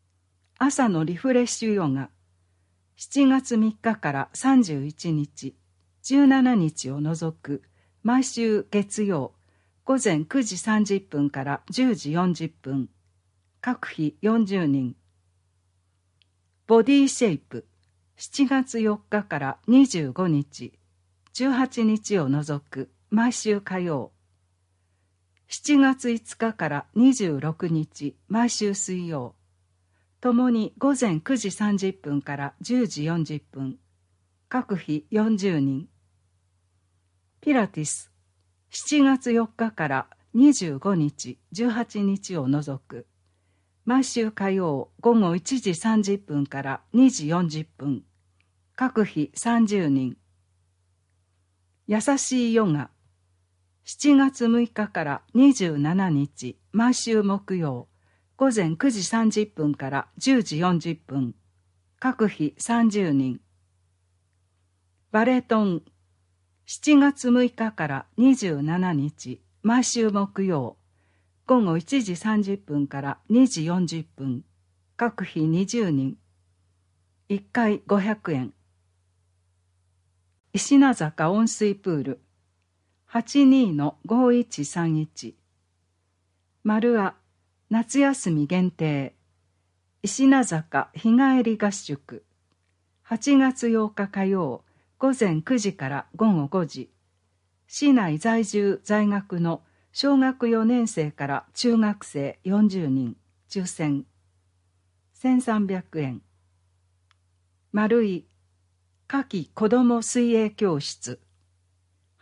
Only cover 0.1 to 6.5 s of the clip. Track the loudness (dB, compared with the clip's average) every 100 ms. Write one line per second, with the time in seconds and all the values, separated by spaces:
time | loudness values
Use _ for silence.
0.1 | _ _ _ _ -4 -2 0 0 0 -2
1.1 | -4 0 0 0 -4 -2 -2 0 -4 -6
2.1 | _ _ _ _ _ _ _ _ -20 -6
3.1 | 2 4 4 0 0 0 0 -4 -2 -2
4.1 | -4 -6 -4 2 4 4 0 -6 -8 -4
5.1 | -4 -4 -8 -14 -14 _ _ _ _ 0
6.1 | 4 6 6 4